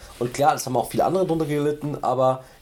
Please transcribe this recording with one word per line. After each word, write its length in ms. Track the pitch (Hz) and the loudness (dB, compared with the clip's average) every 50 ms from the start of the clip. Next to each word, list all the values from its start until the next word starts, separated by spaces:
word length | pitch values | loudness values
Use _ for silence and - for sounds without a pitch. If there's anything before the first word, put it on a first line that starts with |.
| - - - - | -20 -14 -8 -6
Und 120 | 127 123 - | -6 -4 0
klar, 220 | - 139 151 147 | 2 2 2 2
es 120 | 131 - | 2 0
haben 100 | 123 127 | -2 0
auch 120 | 120 110 - | 0 0 0
viele 160 | - 113 - | 0 0 2
andere 220 | 101 160 190 185 | 2 2 2 0
drunter 200 | 151 165 165 160 | 0 0 0 0
gelitten, 520 | 143 147 147 143 151 147 147 - 147 151 - - | 0 0 0 0 0 -2 -2 -4 -6 -6 -4 -2
aber 420 | 117 123 127 131 131 131 131 - - - - | 0 2 2 4 2 2 0 -4 -14 -20 -16